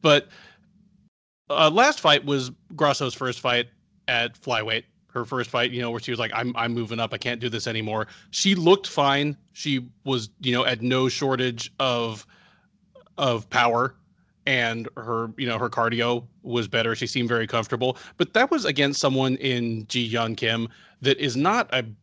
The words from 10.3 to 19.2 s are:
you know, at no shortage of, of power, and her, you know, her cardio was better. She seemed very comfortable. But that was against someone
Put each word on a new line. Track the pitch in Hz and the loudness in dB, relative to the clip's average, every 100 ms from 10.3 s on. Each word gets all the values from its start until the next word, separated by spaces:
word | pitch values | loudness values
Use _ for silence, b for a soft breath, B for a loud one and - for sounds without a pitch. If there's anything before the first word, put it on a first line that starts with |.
| _ | _
you | 127 | -2
know, | 120 | 0
at | 123 123 | 0 0
no | 120 131 131 | 0 2 0
shortage | - 139 131 127 117 - _ | 0 -2 0 -2 -4 -12 _
of, | 135 120 117 110 - b b b b _ _ - _ - | -2 0 -2 -6 -16 b b b b _ _ -20 _ -2
of | 139 117 107 | 0 0 0
power, | 131 120 117 127 - _ _ _ _ - | 2 4 4 0 -4 _ _ _ _ -2
and | 131 117 113 113 - | 0 0 -2 -8 -12
her, | 113 117 113 110 | -6 -4 -4 -6
you | 127 | -4
know, | 113 | -2
her | 120 | -2
cardio | 117 117 117 120 120 120 _ | 0 0 2 0 -2 -6 _
was | - 120 104 | -4 -4 -2
better. | 120 113 113 | 0 0 -2
She | 123 | -4
seemed | 135 117 | -2 0
very | 120 113 | 0 0
comfortable. | 117 110 123 127 127 B - | -2 -2 -2 -2 -2 B -4
But | 170 | 0
that | 220 269 | 2 2
was | 330 | 2
against | 226 143 143 143 | 0 2 0 2
someone | 143 131 | 0 2